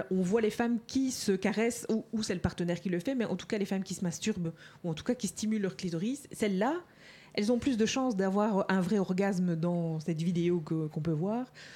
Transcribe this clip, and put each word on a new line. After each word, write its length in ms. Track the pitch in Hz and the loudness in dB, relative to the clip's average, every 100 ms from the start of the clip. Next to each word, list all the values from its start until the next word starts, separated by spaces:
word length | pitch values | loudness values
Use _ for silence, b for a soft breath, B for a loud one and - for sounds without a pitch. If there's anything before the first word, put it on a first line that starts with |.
| - | 0
on 100 | 185 | 0
voit 180 | 180 226 | 2 4
les 100 | 214 | 2
femmes 280 | - 233 233 - | 2 0 0 0
qui 240 | 262 262 | 0 0
se 220 | 247 - | 0 0
caressent, 520 | 190 196 208 226 233 - | 2 2 2 0 0 -2
ou, 140 | 220 - | -2 -2
ou 100 | 220 | -4
c'est 100 | 214 | -2
le 60 | 180 | -2
partenaire 400 | 180 - 175 170 | -2 -2 -2 -2
qui 80 | 190 | 0
le 100 | 175 | -2
fait, 160 | 220 269 | 0 -2
mais 80 | |
en 100 | 220 | -2
tout 120 | 185 - | -4 -2
cas 100 | 214 | -2
les 60 | |
femmes 180 | 196 190 | 0 -2
qui 120 | 190 | -4
se 100 | 180 | -4
masturbent, 480 | 180 - 214 214 165 165 B B | -4 -4 -4 -2 -4 -8 B B
ou 40 | 175 | -6
en 40 | |
tout 80 | 156 | -4
cas 120 | - 247 | -2 -2
qui 100 | 190 | -4
stimulent 360 | - 214 214 | -4 -4 -2
leur 140 | 190 185 | -2 -4
clitoris, 460 | 185 165 208 277 - | -4 -2 -2 -4 -8
celles-là, 440 | - 214 185 226 339 - B B B B | -2 0 2 2 0 -6 B B B B
elles 160 | - 208 | -2 2
ont 80 | 247 | 2
plus 180 | 277 233 | 2 2
de 100 | 220 | 2
chances 280 | 269 262 196 | 2 0 2
d'avoir 480 | 190 196 214 196 - | 2 2 2 2 2
un 100 | 190 | 2
vrai 180 | 180 214 | 4 2
orgasme 580 | 185 185 196 180 180 165 | 2 2 2 2 2 2
dans 420 | 170 175 165 160 | 0 0 0 -2
cette 240 | 151 156 | -2 -2
vidéo 380 | 170 175 170 175 | 0 2 2 2
que, 260 | 156 160 156 | 0 -2 -2
qu'on 140 | 160 | -2
peut 100 | 156 | 0
voir, 420 | 151 185 226 254 B B | 0 0 -2 -4 B B